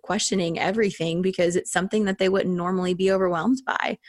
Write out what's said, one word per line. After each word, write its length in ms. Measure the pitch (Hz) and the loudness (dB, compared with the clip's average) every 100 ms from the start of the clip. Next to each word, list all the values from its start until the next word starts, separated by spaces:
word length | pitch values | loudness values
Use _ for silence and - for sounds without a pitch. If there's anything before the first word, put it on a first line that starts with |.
questioning 560 | - 190 - 190 170 165 | -4 -2 0 0 0 0
everything 640 | 156 214 202 - 165 165 | -2 0 0 0 -2 0
because 340 | 185 185 175 175 | 0 2 2 2
it's 160 | - | 0
something 320 | 180 185 220 | -2 0 0
that 140 | 202 190 | 0 0
they 100 | 190 | 2
wouldn't 260 | 196 - | 2 0
normally 420 | 180 175 185 180 180 | -2 0 0 0 0
be 180 | 190 | 2
overwhelmed 480 | 190 185 170 185 262 - | 2 2 2 0 0 0
by. 320 | - - - | -2 -2 -6